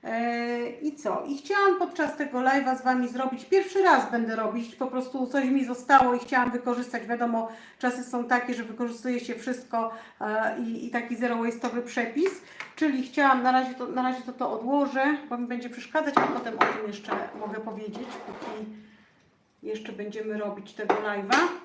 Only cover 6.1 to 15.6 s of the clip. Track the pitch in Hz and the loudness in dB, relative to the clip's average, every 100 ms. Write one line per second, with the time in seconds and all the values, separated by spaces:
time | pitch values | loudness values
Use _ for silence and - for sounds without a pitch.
6.1 | 247 240 262 247 240 254 240 240 233 208 | 4 2 2 2 0 -2 -2 -4 -8 -4
7.1 | 233 240 226 226 - - - 254 254 247 | -2 0 0 -2 -8 -18 -2 -2 -2 -4
8.1 | 247 240 247 247 226 226 214 240 233 254 | -4 2 2 2 -4 -6 -6 -6 -4 -2
9.1 | 240 - 220 - 247 - 233 226 226 - | -2 -4 -6 -4 -6 -2 -2 -2 -6 -16
10.1 | - 214 214 220 - 233 226 240 240 233 | -8 -2 0 0 -2 -4 -4 -4 -4 -4
11.1 | 233 240 233 233 233 247 233 240 - 233 | -2 0 2 0 -2 -4 -4 -4 -2 -2
12.1 | 285 381 - - - - - 311 262 254 | 2 0 0 -16 -16 -16 0 2 2 -2
13.1 | - 277 262 247 254 254 254 247 254 254 | 4 6 6 6 4 2 -6 -6 -2 -2
14.1 | 254 240 - 247 220 233 285 269 247 277 | -2 -8 -4 -4 -2 0 2 2 2 2
15.1 | 294 - 240 240 240 | 2 -2 -6 -4 -6